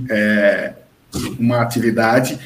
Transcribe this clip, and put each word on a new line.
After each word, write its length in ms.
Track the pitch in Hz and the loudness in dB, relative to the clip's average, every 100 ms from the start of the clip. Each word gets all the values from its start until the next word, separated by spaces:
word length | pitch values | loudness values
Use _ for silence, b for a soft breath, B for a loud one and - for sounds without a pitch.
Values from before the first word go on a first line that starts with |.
| 123 | -4
é, 680 | 107 104 107 101 95 - - - _ _ - 123 - | 0 0 2 2 2 -4 -10 -20 _ _ -8 -8 -2
uma 200 | 117 120 | 0 2
atividade, 800 | 117 117 113 113 113 123 127 - | 0 0 0 2 2 2 0 -6